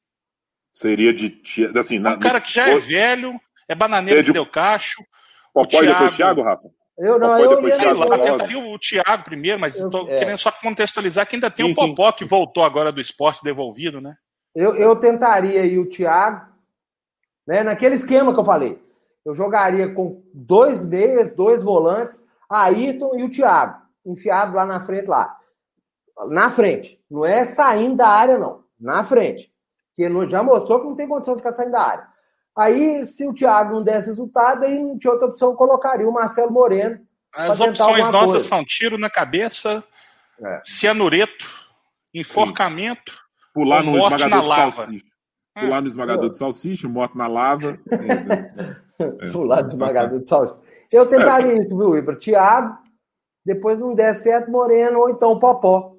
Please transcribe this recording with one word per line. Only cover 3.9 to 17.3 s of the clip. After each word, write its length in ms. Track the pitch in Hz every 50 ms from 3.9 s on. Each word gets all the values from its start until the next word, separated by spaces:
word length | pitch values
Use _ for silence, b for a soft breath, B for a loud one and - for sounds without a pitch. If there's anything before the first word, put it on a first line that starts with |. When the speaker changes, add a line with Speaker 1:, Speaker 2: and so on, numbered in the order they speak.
| 220 196 185 190 202 151
Speaker 1:
seria 40 | 147
de 60 | 269
Speaker 2:
que 40 | 165
deu 120 | 175 143
cacho. 560 | - - 156 170 196 214 202 - - - - - _ b b b b b b b b _
Speaker 1:
Popó 260 | 143 131 - - 156
Speaker 2:
O 40 | 160
Speaker 1:
e 40 |
depois 280 | 160 151 180 - - -
Speaker 2:
Thiago 20 |
Speaker 1:
Thiago, 260 | - 175 190 180 151 120
Rafa? 260 | 110 95 - - - _ _ _ _ _ -
Speaker 3:
Eu 200 | 170 208 240 240
não, 100 | 233 233
Speaker 1:
Popó 100 | 233 233
e 40 | 240
Speaker 3:
eu 40 | 254 269
Speaker 1:
depois 100 | 277 262 - 277
Speaker 3:
ia, 60 | 277
Speaker 2:
Sei 40 | 403
Speaker 1:
Thiago 140 | 403 - -
Speaker 2:
lá, 60 | 165
Speaker 3:
eu 60 | 160 160
Speaker 1:
Silva? 180 | - - - - -
Speaker 2:
tentaria 200 | 208 185 226 269
o 200 | 247 226 214 208
Thiago 460 | - - 220 196 175 190 220 208 165
primeiro, 360 | - 160 147 147 180 214 196
mas 180 | 180 151 139 190
Speaker 3:
Eu, 120 | 190 190
Speaker 2:
tô 160 | 180 185 175 156
Speaker 3:
é. 100 | 135 135
Speaker 2:
querendo 200 | 127 - - -
só 120 | - 220 -
contextualizar 720 | - - 226 220 196 214 202 - 220 202 185 160 196 202
que 100 | - -
ainda 140 | 240 240 226
tem 160 | - - -
Speaker 1:
Sim, 60 | 175 165
Speaker 2:
o 20 |
Speaker 1:
sim. 200 | - 294 160 147
Speaker 2:
Popó, 180 | 147 190 220 214
que 120 | - 185
voltou 380 | 143 185 196 175 - - 175 165
agora 280 | 151 - 151 151 151 147
do 80 | 139
esporte 420 | 127 - - - 139 151 147 - 147
devolvido, 580 | 147 143 131 139 120 107 117 156 170 143 139
né? 160 | 135 139 151 _ _ _ _ _ _ _ _
Speaker 3:
Eu, 220 | 160 170 208 208
eu 180 | 214 208 220 226
tentaria 680 | 220 233 240 233 233 240 240 220 196 185 196 196 190 185
aí 160 | 180 180 185
o 100 | 175 180
Thiago, 580 | - - 185 165 160 175 196 220 220 190 - _ _ _ _ _ _ _ _ _ _ _ _ _ _ _ _ _